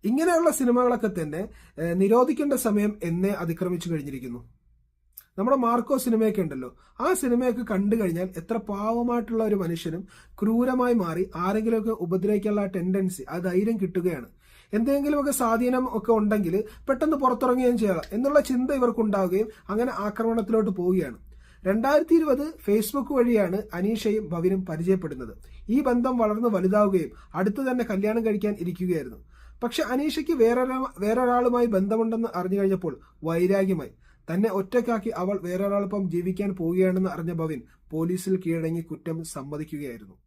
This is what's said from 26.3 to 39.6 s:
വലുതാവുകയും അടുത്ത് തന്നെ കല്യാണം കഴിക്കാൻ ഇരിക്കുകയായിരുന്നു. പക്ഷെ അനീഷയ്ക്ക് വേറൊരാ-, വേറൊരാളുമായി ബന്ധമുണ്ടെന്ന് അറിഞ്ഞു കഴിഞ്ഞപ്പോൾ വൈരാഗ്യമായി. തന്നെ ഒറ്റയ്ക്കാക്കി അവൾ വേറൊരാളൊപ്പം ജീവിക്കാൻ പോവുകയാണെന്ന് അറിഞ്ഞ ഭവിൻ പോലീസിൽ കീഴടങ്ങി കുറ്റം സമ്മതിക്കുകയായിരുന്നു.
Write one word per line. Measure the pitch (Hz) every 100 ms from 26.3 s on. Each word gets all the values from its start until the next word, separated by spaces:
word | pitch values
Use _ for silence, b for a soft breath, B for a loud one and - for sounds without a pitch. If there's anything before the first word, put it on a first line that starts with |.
| 214 233
വലുതാവുകയും | 202 185 208 208 190 151 B B
അടുത്ത് | 156 190 214 262
തന്നെ | 247
കല്യാണം | 233 196 208 226 226
കഴിക്കാൻ | 208 208 202
ഇരിക്കുകയായിരുന്നു. | 175 175 180 165 123 110 - b b b
പക്ഷെ | 240 277
അനീഷയ്ക്ക് | 254 254 302 320 311
വേറൊരാ-, | 311 226 240 254 262 262 -
വേറൊരാളുമായി | 208 233 247 247 247 240 240
ബന്ധമുണ്ടെന്ന് | 196 196 220 226 226 226
അറിഞ്ഞു | 175 180 196
കഴിഞ്ഞപ്പോൾ | 196 190 180 135 b b
വൈരാഗ്യമായി. | 156 165 180 196 190 180 135 - b b -
തന്നെ | 170 220
ഒറ്റയ്ക്കാക്കി | 202 190 247 240 226 202
അവൾ | 220 180 196
വേറൊരാളൊപ്പം | 170 180 202 202 196 202 190
ജീവിക്കാൻ | 170 175 185 202 185
പോവുകയാണെന്ന് | 165 180 185 185 185
അറിഞ്ഞ | - 165
ഭവിൻ | 170 160 147 - b _
പോലീസിൽ | 156 165 180 190 190
കീഴടങ്ങി | 175 165 160 170
കുറ്റം | 165 151 - 165
സമ്മതിക്കുകയായിരുന്നു. | 165 - 135 147